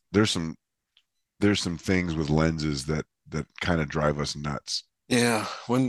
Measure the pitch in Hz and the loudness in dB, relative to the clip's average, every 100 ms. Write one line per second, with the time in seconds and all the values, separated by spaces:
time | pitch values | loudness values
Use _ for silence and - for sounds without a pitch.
0 | - 202 220 90 82 - _ _ _ _ | 0 2 2 0 -4 -8 _ _ _ _
1 | _ _ _ - 101 101 92 82 - 92 | _ _ _ 0 2 2 -2 -4 0 0
2 | 90 80 71 76 80 80 76 71 69 76 | 0 -2 2 4 4 2 -2 -4 -4 -4
3 | - _ - 78 - - - 82 73 78 | -6 _ -10 -8 -8 -6 -2 0 0 0
4 | 76 73 71 73 73 67 - - - _ | 0 0 -4 -4 -6 -8 -6 -8 -8 _
5 | - 123 120 110 104 - - 127 | -2 2 2 0 -4 -8 -2 0